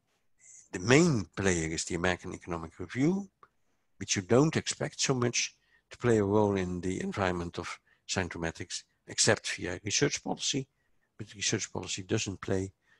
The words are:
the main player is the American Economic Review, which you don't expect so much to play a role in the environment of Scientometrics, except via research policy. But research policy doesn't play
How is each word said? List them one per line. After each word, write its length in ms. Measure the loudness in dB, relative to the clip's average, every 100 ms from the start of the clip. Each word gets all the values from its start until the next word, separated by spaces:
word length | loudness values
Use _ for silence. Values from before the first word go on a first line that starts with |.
| _ _ _ _ -20 -20 -12
the 80 | -4
main 480 | 4 6 6 4 -2 0
player 320 | 2 2 0
is 160 | -2
the 120 | -4 -2
American 360 | 0 -2 -4
Economic 460 | -12 -8 -8 -8 -12
Review, 500 | -8 0 0 0 -4 _ -20 _ _ _ _ -12
which 180 | -4 -2
you 60 |
don't 340 | 4 4 6 2
expect 440 | -2 -4 -6 -2
so 140 | 0
much 400 | 2 0 0 -4 -6 _ _ _
to 80 | -4
play 200 | 2 4
a 60 |
role 320 | 6 4 4 2
in 240 | 0 -4
the 200 | -4 -4
environment 560 | -4 -2 0 0 -4 -6
of 200 | -10 -10 _ _ -6
Scientometrics, 720 | -2 -2 -4 -6 -6 -10 -12 -12 _ -10
except 460 | 0 4 4 0
via 260 | -6 -6 -6
research 400 | -4 0 0 -2
policy. 420 | -6 -6 -4 -4 -6 _ _ _ _ -16
But 180 | -16
research 380 | -6 -2 -2 -4
policy 300 | -8 -8 -8
doesn't 380 | -4 -2 -2 -6
play 320 | -4 -4 -4 -8 _ _